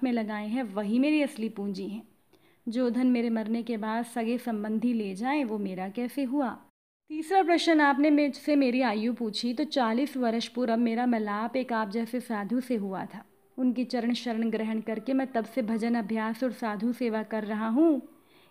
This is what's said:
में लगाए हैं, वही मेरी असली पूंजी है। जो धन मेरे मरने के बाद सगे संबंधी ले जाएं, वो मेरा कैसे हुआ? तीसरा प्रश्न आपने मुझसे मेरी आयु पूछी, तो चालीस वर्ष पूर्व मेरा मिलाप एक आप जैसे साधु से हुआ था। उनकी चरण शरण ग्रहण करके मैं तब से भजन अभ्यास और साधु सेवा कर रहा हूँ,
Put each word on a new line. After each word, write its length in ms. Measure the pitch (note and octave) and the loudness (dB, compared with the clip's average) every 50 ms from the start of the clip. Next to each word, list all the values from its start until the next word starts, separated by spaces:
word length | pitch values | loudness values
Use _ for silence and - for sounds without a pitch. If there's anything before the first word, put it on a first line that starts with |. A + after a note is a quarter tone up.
| - | -2
में 80 | B3+ | -2
लगाए 360 | A#3+ A#3 A3 G#3 G#3+ G#3 G#3 G#3+ | 0 0 -2 -4 -6 -6 -6 -4
हैं, 160 | A3 C4 C4 | -4 -4 -4
वही 360 | G#3+ F#3+ G3+ G#3 G3+ A3 B3 | -4 -4 -4 -2 0 2 2
मेरी 220 | C4+ D4+ D4+ D4+ | 4 4 4 2
असली 280 | C#4+ C#4 - - G#3+ A3+ | 2 0 -2 -4 -6 -6
पूंजी 380 | A3 - G3+ G3+ G3 F#3 G3 F#3+ | -4 -4 -6 -4 -4 -6 -6 -8
है। 160 | G3 A3+ - - _ _ _ _ _ _ _ _ _ _ - A#3+ | -8 -10 -12 -14 _ _ _ _ _ _ _ _ _ _ -10 -6
जो 220 | A3 B3 B3+ A#3+ | -2 0 0 2
धन 180 | A3 A#3+ B3+ B3+ | 2 4 4 4
मेरे 220 | B3 A#3 A#3 A#3+ | 4 4 2 0
मरने 340 | A3+ A3+ A3 G#3+ A3+ A#3 A3+ | 0 0 0 -2 -2 -2 -2
के 140 | A#3 A#3+ G#3+ | -2 -4 -4
बाद 280 | G#3 G#3+ A3 A#3 A#3+ | -2 -2 -2 -2 -4
सगे 320 | A#3+ - B3 A3+ A3+ A#3+ B3 | -4 -4 -4 -2 -2 -2 -2
संबंधी 560 | B3 A#3+ A3+ G#3 G#3 G#3+ A3 A3 A#3+ B3 A#3+ | -2 -4 -4 -4 -2 -2 0 0 2 2 0
ले 220 | A3+ G#3+ G3 F#3+ | 0 -2 -4 -4
जाएं, 300 | F#3 A3+ C4 C#4+ D4+ C#4 | -4 -2 0 0 0 0
वो 120 | A3 G#3+ G#3+ | -2 -2 -4
मेरा 320 | G3+ G3 F#3 F3+ F#3 G3 | -4 -4 -4 -6 -6 -6
कैसे 340 | G3 - A#3+ B3 - - C#4 | -4 -4 -6 -4 -2 -2 -2
हुआ? 340 | B3 B3+ D4 C#4 A3+ - - - _ _ _ _ _ _ _ _ - | 0 0 0 0 -2 -4 -6 -12 _ _ _ _ _ _ _ _ -10
तीसरा 340 | D#4 D#4 D#4 D#4 F#4+ F#4+ F#4 | -8 -6 -2 2 4 4 6
प्रश्न 380 | D#4 F4 D#4+ - E4 E4 D4+ | 6 4 4 4 6 6 6
आपने 280 | D4 C#4+ C#4 B3 D4 D#4 | 6 6 6 6 6 6
मुझसे 460 | D4 D4 D4 C#4+ B3+ - - - D4+ | 6 6 4 2 0 -2 0 2 4
मेरी 260 | C#4+ C#4 B3 A#3+ B3+ | 4 4 4 4 2
आयु 320 | C4 A#3+ G#3 A3 G#3+ A#3+ A#3+ | 2 2 2 0 0 -2 -2
पूछी, 400 | G#3+ A#3+ G#3+ G3+ - - A#3+ A#3 | -2 -2 -4 -2 -2 -2 -2 0
तो 100 | A#3 D4+ | -2 -2
चालीस 540 | D4+ - C#4 B3 A3 A3 A#3+ C#4+ - - C4+ | 0 2 2 2 2 2 2 0 0 -2 0
वर्ष 300 | B3 A#3 A3 A#3 A3+ - | 0 0 0 0 -2 -4
पूर्व 300 | - A#3+ B3 A#3+ A3+ A3+ | -4 -2 0 2 2 2
मेरा 280 | A#3+ A#3 A3+ A3+ B3 | 2 2 2 2 2
मिलाप 500 | B3 A#3+ A3 G#3+ G#3 G3+ G#3 A3 A#3+ A#3 | 2 2 2 0 -2 -2 -4 -4 -2 -2
एक 180 | C4 B3+ B3+ A#3+ | -2 -2 0 0
आप 160 | A3 A3 G3 | -2 -2 -2
जैसे 300 | F#3+ A#3 A3+ A3+ - B3 | -2 -4 -4 -4 -4 -6
साधु 400 | A#3 - A#3 G#3 G3+ F#3+ A#3 B3+ | -4 -4 -4 -4 -2 -2 -2 -2
से 160 | B3+ - B3+ | -2 0 -2
हुआ 300 | A3 G3 G3 F#3+ F3+ - | -2 -2 -2 -4 -6 -8
था। 200 | - - G3+ - _ _ _ _ _ _ - | -8 -10 -14 -18 _ _ _ _ _ _ -2
उनकी 280 | B3+ B3+ A#3 B3 B3 | 0 0 0 0 -2
चरण 280 | - - B3 A3+ A#3 B3 | -2 -2 -2 0 0 0
शरण 360 | A#3 - B3 A3+ A3 A3+ A3+ | -2 -2 -4 -2 -2 -2 0
ग्रहण 320 | A3 G#3+ A3 A3 A3 A3 | 0 -2 -2 -2 -2 -4
करके 320 | G#3+ - A3 A3 A3 - C4+ | -4 -4 -4 -4 -2 -2 0
मैं 180 | C4+ C4+ B3+ | 0 0 0
तब 140 | - A#3 A3 | -2 -2 -4
से 160 | A3+ - C4+ | -2 -2 -2
भजन 340 | A#3+ G3+ A3+ A3 G#3+ A#3 A#3 | -2 0 0 0 0 0 0
अभ्यास 480 | A#3+ G#3+ F#3 A3 A3 G#3+ A3 A3+ A3 C4 | 0 0 0 -2 -2 -2 -2 -2 -2 -2
और 80 | B3+ | -2
साधु 420 | G#3 - - A3 G#3 G3+ G#3+ A#3+ A#3+ | -2 -2 -4 -4 -4 -2 -2 -2 -2
सेवा 300 | - B3+ A#3 G#3+ A3 G#3+ | 0 -2 -2 0 -2 -2
कर 200 | G#3+ A3 A3 G#3 | -2 -4 -4 -4
रहा 240 | G3+ G#3+ G#3 A3 A3 | -2 -4 -2 0 2
हूँ, 340 | A3+ C4 D#4+ E4+ D4+ B3+ - - - - _ _ _ - _ _ | 4 6 6 6 4 2 0 -6 -14 -20 _ _ _ -20 _ _